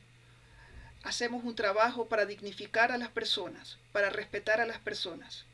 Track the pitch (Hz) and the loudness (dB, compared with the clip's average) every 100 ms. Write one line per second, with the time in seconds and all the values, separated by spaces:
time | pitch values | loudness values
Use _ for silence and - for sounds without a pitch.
0 | - - - - - - - - - - | -20 -20 -20 -20 -20 -20 -20 -18 -18 -12
1 | - - 240 240 240 226 214 196 233 247 | -6 -2 -2 -2 -6 0 2 6 4 4
2 | 226 220 202 202 202 196 208 220 240 247 | 0 2 2 -2 -10 -10 0 4 4 4
3 | 233 - - - 185 - - - - - | -4 -4 -2 -2 -2 -10 -16 -20 -4 2
4 | 196 208 202 208 202 220 226 226 - - | 2 0 -4 -4 2 2 2 -2 -6 -4
5 | 185 - - - - | -6 -8 -12 -16 -18